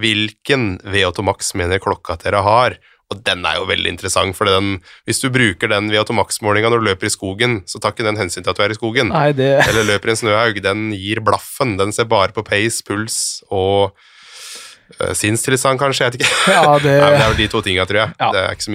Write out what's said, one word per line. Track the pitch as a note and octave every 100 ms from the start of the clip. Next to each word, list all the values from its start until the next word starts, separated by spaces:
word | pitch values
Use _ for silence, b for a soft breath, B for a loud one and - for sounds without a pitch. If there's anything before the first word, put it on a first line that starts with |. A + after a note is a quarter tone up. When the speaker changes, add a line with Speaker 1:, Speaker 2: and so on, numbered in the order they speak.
Speaker 1:
hvilken | A2+ G#2 G#2+ - - C#3 G#2+ F2+
V | G2 G2
åtte | F2+ F2+
Max | F#2+ - -
mener | F#2+ F2 F#2+
klokka | G2+ F#2 - F#2
at | F#2+
dere | G2+
har? | G2+ A#2 A#2+ - b b -
Og | G2
den | G#2 F2+
er | E2+ E2
jo | F#2+
veldig | F#2 F2+
interessant, | F2+ F#2+ - F#2+
for | F#2 G#2
den, | F#2+ G2+ F#2+ B B -
hvis | A2+
du | C3+
bruker | B2+ A2 - A2+
den | G#2 G#2+
V | G#2+
åtte | G#2+ A2
Max-målinga | - - G#2+ G#2 A#2
når | A#2
du | G#2+
løper | F#2 G#2+
i |
skogen, | - F#2+ G2 B2 G#2+ -
så | -
tar | G#2+
ikke | - A2
den | G#2+
hensyn | F2+ -
til | F2+
at | F2+
du |
er | G#2
i | G#2+
skogen. | A2+ B2 A2
Speaker 2:
Nei, | D#3+ D3
det | C3+ C3+ C#3 -
Speaker 1:
Eller | A2
løper | G#2 G2+ A2+
i |
en | A2
snøhaug, | A2 G#2 A#2 G2+
den | F#2+ G#2 A2
gir | G2+ G2 A2
blaffen. | G#2+ G2 - - C3 F#2+
Den | G2+
ser | G#2 A2+
bare | A2 F#2+
på | -
pace, | - G2+ A2+ -
puls | - G#2 A2+ - - - -
og, | G2+ F#2+ G2+ F#2+ _ B B B B B B B B B -
eh, | F2+
sinnstilstand, | F#2 G#2 A2+ - B2+ C3+ C3
kanskje, | C#3 C3 B2+
jeg |
vet | B2+
ikke. | C#3 - F#3+
Speaker 2:
Ja, | F#3+ D3+ D3
det | C#3+ C#3+
Speaker 1:
<laughs> |
Nei, | D3
men | C#3+
det | A2
er |
vel | G#2
de | G#2+
to | A2+
tinga, | G2+ F#2
tror | F#2 G2+
jeg. | G#2+ -
Speaker 2:
Ja. | A#2
Speaker 1:
Det | F#2+ F#2+
er | G2
ikke |
så | -